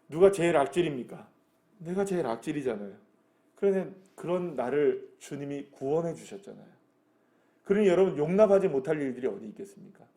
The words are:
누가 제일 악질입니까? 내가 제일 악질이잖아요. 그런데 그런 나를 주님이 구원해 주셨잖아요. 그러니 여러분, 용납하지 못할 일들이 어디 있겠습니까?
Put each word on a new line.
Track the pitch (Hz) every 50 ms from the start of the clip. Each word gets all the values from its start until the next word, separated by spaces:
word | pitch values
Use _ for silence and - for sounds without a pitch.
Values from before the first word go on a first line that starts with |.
| _ -
누가 | 147 160 190 196
제일 | 196 170 170 170 160
악질입니까? | 143 139 131 - 175 165 156 143 123 110 - - - - - _ _ _ _ _ _ _ _ _ -
내가 | 160 170 180 196 202
제일 | 196 185 175 147
악질이잖아요. | 117 117 117 - 160 147 147 131 127 110 101 101 98 98 - _ _ _ _ _ _ _ _ _ _ _
그런데 | _ 202 196 190 190 175 147 - - - _ _
그런 | - - 160 180 180 175 170 143
나를 | 127 117 123 139 147 147 131 123 - - - - _
주님이 | - - 151 139 143 139 143 143 139 -
구원해 | - - 135 135 151 165 170 165 151
주셨잖아요. | 117 107 - 101 98 - - - - - - _ _ _ _ _ _ _ _ _ _ _ _ _ _ _ _ _ _ _
그러니 | - 196 214 214 185
여러분, | 175 180 190 185 151 143
용납하지 | 151 165 185 202 214 190 196 190 190 175
못할 | 143 135 131 151 156 151
일들이 | 139 131 120 123 123
어디 | 117 98 101 110
있겠습니까? | 107 - - - - - - 98 98 - - - _ _